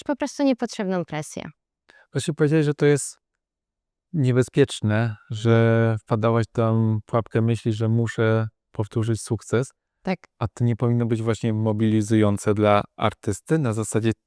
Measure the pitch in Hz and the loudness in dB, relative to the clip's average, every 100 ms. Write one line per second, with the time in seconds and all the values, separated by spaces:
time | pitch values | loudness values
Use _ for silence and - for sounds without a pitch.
0 | - 285 285 - 277 247 233 - 185 185 | -6 -6 -6 -2 0 0 -4 -4 -4 -4
1 | 165 151 156 - - - _ _ _ _ | -4 -8 -10 -12 -14 -18 _ _ _ _
2 | _ 139 - 151 151 156 147 147 147 143 | _ -6 -4 0 2 2 0 2 2 2
3 | - - _ _ _ _ _ _ _ _ | -2 -14 _ _ _ _ _ _ _ _
4 | _ 170 127 123 127 - 135 - 107 107 | _ -2 2 2 0 0 0 0 0 0
5 | 117 107 _ 113 117 113 113 113 113 110 | -2 -6 _ -4 2 4 4 4 2 -2
6 | - 113 117 117 113 - 113 113 110 110 | -2 0 2 0 -2 -2 0 2 2 0
7 | - 123 - 117 113 113 117 107 110 117 | -2 -4 -2 0 0 0 -2 -2 0 0
8 | 113 - 110 110 110 - _ - 107 117 | -2 0 2 2 -2 -8 _ -8 -4 -2
9 | 110 110 - 113 - 110 139 _ _ _ | -2 -4 -4 -6 -2 -2 -2 _ _ _
10 | - 185 - _ 113 - 120 113 120 120 | -6 -6 -8 _ -8 -2 -2 0 0 0
11 | 117 113 113 107 120 110 110 107 110 110 | 0 -2 -2 -2 -2 -2 -2 0 2 2
12 | 104 110 104 101 107 104 104 104 - - | 2 2 2 2 -2 2 4 2 0 -4
13 | 107 - - 98 - 160 127 107 107 113 | -4 -2 -6 -8 -2 0 0 -2 -2 -2
14 | 113 - | -2 -4